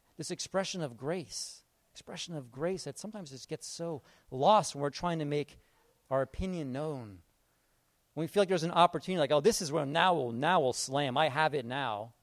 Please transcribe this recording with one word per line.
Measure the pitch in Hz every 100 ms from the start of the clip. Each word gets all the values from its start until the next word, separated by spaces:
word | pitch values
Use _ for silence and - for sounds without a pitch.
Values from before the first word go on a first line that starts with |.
| _ -
this | 151
expression | 180 - 190 185 185
of | 147 113
grace, | 131 185 143 - - - _ _ _
expression | - - 170 -
of | 160 123
grace | 131 170 190
that | 147 -
sometimes | 202 214 151
just | 131 -
gets | 156 -
so | - 170 147 - _ _
lost | 131 156 214 156
when | 143
we're | 143
trying | - 175 165
to |
make | 147 147 139 - _ _ _ _ -
our | 135
opinion | 135 - 190 180 139
known. | 127 156 139 110 90 _ _ _ _ _ _ _ _ _
When | -
we | 160
feel | 202
like | 185
there's | 185
an | 165
opportunity, | 170 175 160 - 185
like, | 139
"Oh, | 147
this | 170 214
is | 160
where | 156 139
now | 160 185
we'll, | 170 123
now | 117 151 180
we'll | 131
slam. | - - 135 143 127
I | 156
have | 135 156
it | 139
now," | 117 135 131 104 117 -